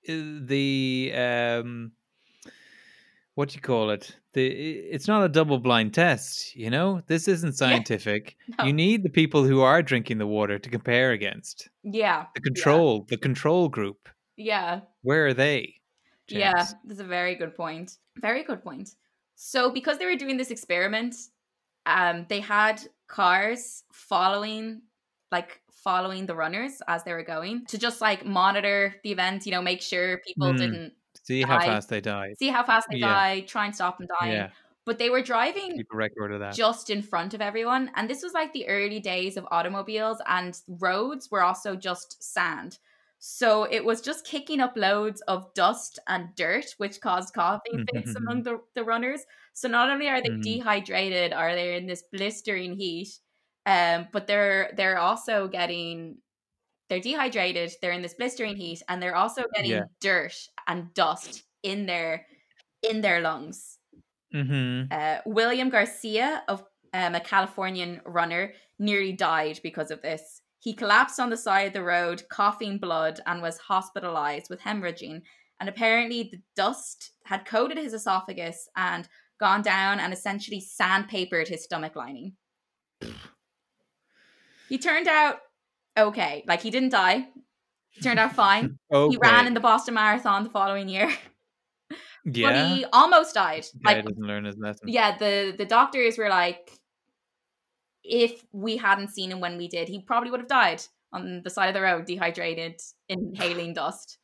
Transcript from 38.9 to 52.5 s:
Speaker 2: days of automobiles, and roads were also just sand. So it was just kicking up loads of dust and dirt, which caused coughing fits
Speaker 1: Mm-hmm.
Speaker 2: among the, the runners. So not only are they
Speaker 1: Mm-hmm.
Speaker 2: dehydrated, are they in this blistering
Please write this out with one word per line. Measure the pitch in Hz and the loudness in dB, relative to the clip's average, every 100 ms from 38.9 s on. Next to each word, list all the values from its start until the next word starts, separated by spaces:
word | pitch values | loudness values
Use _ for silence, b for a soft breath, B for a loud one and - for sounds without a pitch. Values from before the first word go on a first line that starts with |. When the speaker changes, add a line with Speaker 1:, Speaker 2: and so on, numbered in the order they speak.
| 214 | -4
Speaker 2:
days | 202 185 185 190 | -4 -4 -4 -6
of | 180 | -2
automobiles, | 170 175 196 196 214 220 220 - | -2 0 -4 -6 -4 -2 -4 -2
and | 180 180 175 - | -2 -2 -10 -16
roads | 175 180 185 254 285 - | -4 -2 0 -2 -6 -4
were | 202 | 2
also | 180 185 208 185 | 2 0 -6 -6
just | 190 175 - - | -6 -6 -10 -16
sand. | - - 175 156 165 - _ _ _ _ | -8 -2 -2 -4 -12 -18 _ _ _ _
So | - - 240 214 | -16 0 2 4
it | 214 220 | 2 0
was | 220 226 | 0 -2
just | 277 311 - | -4 -8 -8
kicking | 302 285 302 | -10 -4 -2
up | 254 233 | -2 0
loads | 190 208 214 208 | 2 2 -2 -6
of | - 185 185 | -4 -4 -4
dust | - 180 247 - - - | 2 2 2 -10 -14 -6
and | 185 170 | -6 -6
dirt, | - 165 214 294 - | -6 -2 -2 -4 -8
which | 202 202 | -8 -6
caused | 220 180 202 | -4 -2 -4
coughing | 226 175 208 466 466 - | -2 -2 -2 -6 -6 -6
fits | 233 233 | -6 -6
Speaker 1:
Mm-hmm. | 240 | -8
Speaker 2:
among | 233 247 | -6 -4
the, | 240 226 - | -4 -8 -8
the | - | -8
runners. | 226 233 247 285 - b b | -2 -2 -2 -6 -12 b b
So | - 254 | -8 -2
not | 233 254 | 2 2
only | 277 285 | 2 0
are | 262 | 0
they | 240 | -2
Speaker 1:
Mm-hmm. | 220 | -4
Speaker 2:
dehydrated, | 214 226 233 202 196 185 190 180 175 | -4 -4 0 0 0 -4 0 0 0
are | - 165 | 0 -2
they | 175 175 175 | 0 -2 -4
in | 185 | -6
this | 175 | -10
blistering | _ 196 202 214 - | _ -6 -6 -6 -6